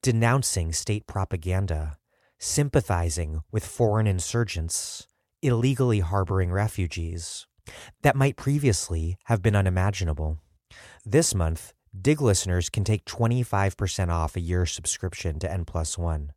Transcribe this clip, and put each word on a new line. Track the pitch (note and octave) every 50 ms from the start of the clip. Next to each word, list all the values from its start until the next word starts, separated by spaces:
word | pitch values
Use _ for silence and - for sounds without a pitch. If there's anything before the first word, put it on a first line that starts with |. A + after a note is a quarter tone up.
| -
denouncing | C3+ A#2+ A2+ A2+ A#2 A#2+ C#3 B2+ - - G2 E2 E2 E2
state | - - - G#2 G#2+ - -
propaganda, | - G2+ F#2+ - - F2+ D#2 F2+ F2+ F#2+ G2+ F#2 E2+ D2+ D#2 D#2 D2+ - _ _ _ _ _ _ _ _
sympathizing | - - - - C#3+ C#3+ - D3 A#2 - G2 F2 E2+ E2+ D#2 E2 E2+ D2+ D#2 D#2 D#2 _
with | - G#2+ -
foreign | - - - A#2+ A2 G#2 A2 A2
insurgents, | G#2+ G2 F#2 - - - A#2 A#2+ G#2+ - F2+ D#2+ E2 - - - - - - - _ _ _ _ _ _ _
illegally | - C#3+ B2 A2+ A#2 C3 C#3 A#2+ C3+ B2 A2+ G#2
harboring | F#2 D#2+ F#2 G2+ F#2+ F2+ G#2 F#2+ F#2 F2
refugees, | F2+ G2 G#2 A2 - - F#2 E2 - - E2 E2 E2+ E2+ E2 - - - - _ _ _ _ - - - - - - _
that | _ D3 C3
might | C3+ C3+ C#3+ B2+
previously | - - C#3 C#3+ D3 C#3+ C#3 G2+ - - - E2+ E2 D#2+ E2+ F2+ - _
have | - A#2 G#2+
been | F#2 A2 G#2
unimaginable." | G2+ G2 F#2+ F2+ F#2 F#2 G2 G2+ - G2 D#2+ D2+ D2 D2+ D#2 D#2 D2+ _ _ _ _ _ _ - - - - - - _
This | A2 G#2 C#3+ E3 - -
month, | G2+ E2+ D#2+ E2 D#2+ - - - _ _ _ - G2
Dig | F#2 C3+ D3+ D3
listeners | D3 A#2+ G2+ - - F#2 F2+ F2+ E2+ -
can | - - G2
take | F#2 G#2+ G2+ -
twenty-five | - - - A#2 A2+ A#2 B2+ B2 - - G2 G2 G2 - -
percent | G#2 F#2 - - G2 F2
off | E2+ E2+ D#2+ D#2 -
a | F#2
year | E2+ E2 F2+ F2+ F2+
subscription | D#2+ - - E2+ - - - - F#2+ - - - F2+ D#2 E2
to | F2+ F2
N | D#2+ F#2+ E2
plus | - - E2 D#2+ D#2 - -
one. | F2 E2+ D#2+ D2+ D2 D2 C#2+